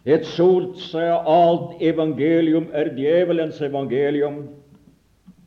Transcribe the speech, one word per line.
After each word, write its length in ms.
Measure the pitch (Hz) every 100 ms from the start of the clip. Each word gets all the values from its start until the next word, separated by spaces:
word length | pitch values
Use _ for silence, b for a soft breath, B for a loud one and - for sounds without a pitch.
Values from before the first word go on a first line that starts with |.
| 120
Et 200 | 156 -
sosialt 1500 | - 180 180 180 - - 160 170 170 151 170 170 170 139 -
evangelium 880 | 165 160 156 131 151 165 165 160 160
er 200 | 151 156
djevelens 680 | 127 139 170 175 170 160 -
evangelium. 840 | 143 139 139 127 143 147 147 147 143 - _ - _ _ _ _ - _